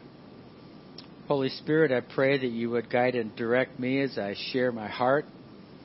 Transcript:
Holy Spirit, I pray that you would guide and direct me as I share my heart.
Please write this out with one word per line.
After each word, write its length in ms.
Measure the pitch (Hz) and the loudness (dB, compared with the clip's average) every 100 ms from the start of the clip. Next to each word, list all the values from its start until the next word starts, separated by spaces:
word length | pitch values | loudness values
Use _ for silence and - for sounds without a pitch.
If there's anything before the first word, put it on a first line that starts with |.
| - - - - - - - - - - - - - | -20 -20 -20 -20 -20 -20 -20 -20 -20 -20 -20 -20 -4
Holy 200 | 143 135 | 0 0
Spirit, 440 | - - 156 156 | -4 0 4 4
I 80 | 127 | 2
pray 360 | 117 - 135 139 | -2 0 2 2
that 100 | 131 | 0
you 220 | 113 117 | -2 -2
would 200 | 120 117 | -2 0
guide 240 | 123 123 | 2 2
and 200 | 123 110 95 | 2 -4 -4
direct 420 | 117 123 127 - | 0 2 0 -2
me 240 | 127 135 | -2 0
as 160 | 139 120 | -2 -2
I 160 | 101 101 - | -6 -6 -4
share 180 | 131 127 | 0 0
my 180 | 117 104 | -2 -8
heart. 360 | - 123 143 - - - - - - | 0 2 2 0 -14 -20 -20 -20 -20